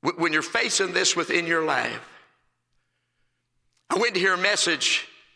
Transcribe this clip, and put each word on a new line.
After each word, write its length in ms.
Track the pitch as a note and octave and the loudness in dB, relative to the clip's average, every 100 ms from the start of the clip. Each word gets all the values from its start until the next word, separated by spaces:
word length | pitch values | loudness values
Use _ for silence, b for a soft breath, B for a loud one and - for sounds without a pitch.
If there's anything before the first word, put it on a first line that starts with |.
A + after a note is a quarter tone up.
Wh-, 160 | C#3 E3+ | -2 0
when 140 | E3 | 0
you're 80 | D#3 | 0
facing 540 | D3 A#3 A#3 - F#3+ | 0 -2 -2 0 0
this 200 | F3+ F3+ | 0 0
within 320 | - E3 E3+ E3 | 0 0 0 2
your 160 | E3 | 0
life, 380 | D#3+ C3+ A#2+ A2+ - - _ _ _ _ _ _ _ _ _ _ _ _ _ _ _ _ _ | 2 0 -2 -6 -14 -20 _ _ _ _ _ _ _ _ _ _ _ _ _ _ _ _ _
I 80 | F#3+ | 0
went 160 | A#3+ | 0
to 60 | F#3+ | 2
hear 120 | F#3+ | 0
a 60 | F#3 | 2
message 680 | F#3+ G#3 - D3+ - - - - _ | 2 2 0 0 0 -2 -4 -20 _